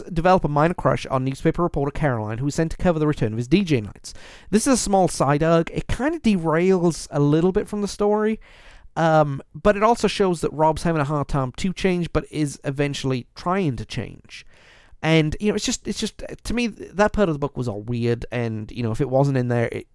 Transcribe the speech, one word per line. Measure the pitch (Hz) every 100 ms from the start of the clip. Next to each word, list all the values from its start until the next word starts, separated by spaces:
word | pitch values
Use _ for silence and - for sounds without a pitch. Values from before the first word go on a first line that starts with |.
| -
develop | 170 180 185
a | 151
minor | 147 165
crush | 180 135 135 -
on | 135
newspaper | 131 131 165 156
reporter | 175 151 139
Caroline, | - 151 117 107 113
who | 143
is |
sent | 165 160
to | -
cover | 185 156
the | 151
return | 147 110
of | 110
his | 123
D | 180
J | 180 127
nights. | 101 - - - - - -
This | 214 277
is |
a | 240
small | 208 196 175
side | - 139 147
arc. | 160 170 170
It | 156 -
kinda | - 277 330
derails | 220 190 160 160 185 185 170 156 -
a | 143
little | 147 156 180
bit | 196 -
from | 208
the | 202
story, | - 208 208 214 220 - - - - - -
um, | 165 156 147 135 -
but | 151 208 202
it |
also | 220 233 196
shows | - 190 170
that | -
Rob's | 139 156 151
having | - 160
a |
hard | 139 151 139
time | 147 127 -
to | 196
change, | - 190 180 165
but | 156 139
is | 151 147 -
eventually | 139 135 143 139 135 170 -
trying | - 175 190 165 113
to |
change. | 107 - 90 85 - - - - - - - -
And, | 156 160 151 151
you | 208
know, |
it's | 202 -
just, | - -
it's | -
just, | - - - -
to | -
me, | 233 240
that | - - 170 208
part | 214 185
of |
the | 143
book | 143 -
was | 120
all | 104
weird, | 107 120 117 120 -
and, | 123 117 110 107
you | -
know, | 117
if | 117
it | 131
wasn't | 131 143 135
in | 123
there, | 120 117
it, | 107 -